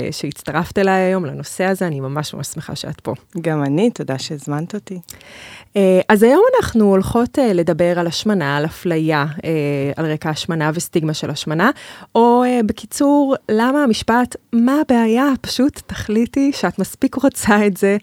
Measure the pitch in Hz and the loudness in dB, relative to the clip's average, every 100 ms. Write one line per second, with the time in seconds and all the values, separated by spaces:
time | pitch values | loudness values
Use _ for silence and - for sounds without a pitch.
0 | 123 - 147 - - 151 175 - 196 190 | -4 -6 -10 -10 -6 -4 -4 0 2 2
1 | 185 190 151 139 143 - 185 190 180 143 | 2 0 -4 -8 -12 -4 -2 0 -4 -4
2 | 135 143 147 147 135 160 - 151 - - | -6 -6 -6 -10 -10 -10 -10 -10 -10 -10
3 | - - _ 170 165 156 139 147 233 - | -10 -10 _ -8 -4 -2 -2 0 0 -2
4 | 135 135 - 151 151 147 170 208 - 185 | -6 -8 -8 -10 -8 -8 -6 -10 -12 -14
5 | - - - - - - - 208 190 185 | -14 -20 -20 -20 -20 -20 -6 2 4 4
6 | - 214 226 302 494 508 - 233 208 190 | 4 6 6 6 6 4 2 2 4 4
7 | 190 233 247 - 247 175 170 160 175 175 | 2 0 0 0 2 2 0 2 2 0
8 | 170 - 214 202 139 147 156 - 180 160 | -2 -2 -2 0 0 -2 -2 -4 -2 0
9 | 156 151 151 151 - 160 143 143 139 - | 2 0 0 -4 -4 -2 -2 -2 -2 -2
10 | 160 151 160 151 - 165 156 160 - 180 | -4 -2 -4 -6 -4 -2 -2 -2 -2 -2
11 | 151 156 147 147 - 156 220 - - - | -2 -4 -6 -8 -4 0 0 0 -10 -20
12 | - 226 240 240 247 247 214 - 214 - | -4 2 4 4 4 2 0 -4 -10 0
13 | 285 285 277 262 - 214 240 294 269 220 | 2 4 2 0 0 0 2 2 2 0
14 | - 233 240 - - 233 240 294 311 240 | 2 0 0 -6 -4 0 2 2 2 2
15 | 226 233 285 254 - - 277 - - - | 4 2 2 0 -4 -2 -2 -2 -10 -10
16 | - 214 233 285 277 - 180 185 185 - | -2 -2 0 0 0 0 -4 -2 -6 -2
17 | - 269 277 - - 208 208 180 196 208 | -2 0 0 0 2 4 2 2 0 0